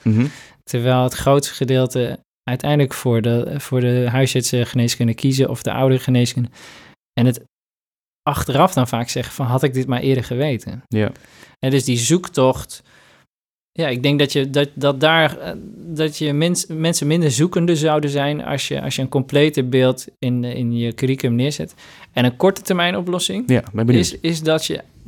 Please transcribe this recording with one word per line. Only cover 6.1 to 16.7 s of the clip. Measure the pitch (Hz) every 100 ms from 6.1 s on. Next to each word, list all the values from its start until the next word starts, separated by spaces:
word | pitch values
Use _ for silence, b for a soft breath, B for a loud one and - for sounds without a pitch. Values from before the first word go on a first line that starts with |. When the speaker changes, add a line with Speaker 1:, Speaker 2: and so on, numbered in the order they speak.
| 123 120 - 120 B B B B B _ -
Speaker 2:
En | 127
het | 120 - _ _ _ _ _ _ _
achteraf | - 143 - 135 185
dan | 143 123
vaak | 117 117
zeggen | 123 -
van, | - 127
"Had | 131
ik | 147
dit | 127 131
maar | 123
eerder | 139 127
geweten?" | 117 123 151 113 - 123 -
Speaker 1:
Ja. | 107 104 - B B B B
Speaker 2:
En | 135
dus | 135
die | 123 120
zoektocht, | 117 175 180 - 131 131 - - _ b b b b _ _ _ _
ja, | - 156
ik | 123
denk | 139 143
dat | 143
je, | 147 135
dat, | 139 143
dat | 139 143 135
daar, | 151 165 156 -
eh, | - - - -
dat | 165 156 156 147
je | 151
mens-, | 143 165 175
mensen | -